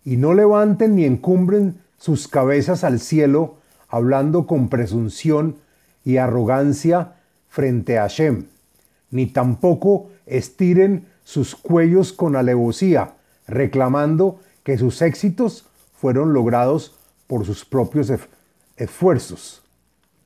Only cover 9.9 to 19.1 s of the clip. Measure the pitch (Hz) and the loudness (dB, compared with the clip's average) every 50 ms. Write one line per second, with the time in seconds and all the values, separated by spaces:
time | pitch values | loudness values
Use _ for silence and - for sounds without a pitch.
9.9 | 202 190 196 - - _ _ - 131 127 120 - - - 190 175 180 180 190 196 | 0 0 -2 -8 -20 _ _ -6 -4 -4 -4 -6 -4 -2 0 2 4 4 4 2
10.9 | 202 175 - - _ _ _ - - 151 131 - - - - - 170 170 165 165 | 2 -2 -6 -10 _ _ _ -8 -4 -4 -4 -4 -6 -10 -4 0 2 2 4 4
11.9 | 175 190 185 185 - - 175 165 143 131 127 123 123 123 117 117 113 - 190 190 | 4 2 2 0 -2 -4 -4 -2 0 0 0 0 2 2 0 0 -2 0 0 2
12.9 | 165 131 95 - - _ _ _ _ _ _ - 107 123 139 139 139 135 131 127 | 2 2 0 -4 -8 _ _ _ _ _ _ -6 -4 -2 -2 0 0 0 0 0
13.9 | 131 143 147 151 160 160 190 196 180 - _ _ _ _ - - 139 113 131 123 | 0 0 0 0 2 2 0 0 -2 -4 _ _ _ _ -6 -4 -2 0 0 -2
14.9 | 113 - 165 170 - - - 208 175 - - - 165 - - _ _ _ _ _ | -2 0 -2 -2 -2 -2 -4 -4 -2 -2 -4 -4 -6 -8 -16 _ _ _ _ _
15.9 | _ _ - 135 123 131 151 160 151 135 117 117 117 120 123 127 147 160 - - | _ _ -4 -2 -2 0 0 0 0 0 0 2 0 0 2 0 0 -2 -4 -8
16.9 | _ _ _ _ _ _ _ - 131 120 104 90 104 - - - - 135 120 - | _ _ _ _ _ _ _ -8 -6 -6 -4 -6 -8 -10 -8 -4 -2 -2 -2 0
17.9 | - 151 135 104 101 - - - _ _ _ _ _ _ _ _ _ - 120 101 | -2 -2 -2 -2 -4 -6 -8 -12 _ _ _ _ _ _ _ _ _ -10 -10 -10
18.9 | - - 170 185 | -4 0 0 2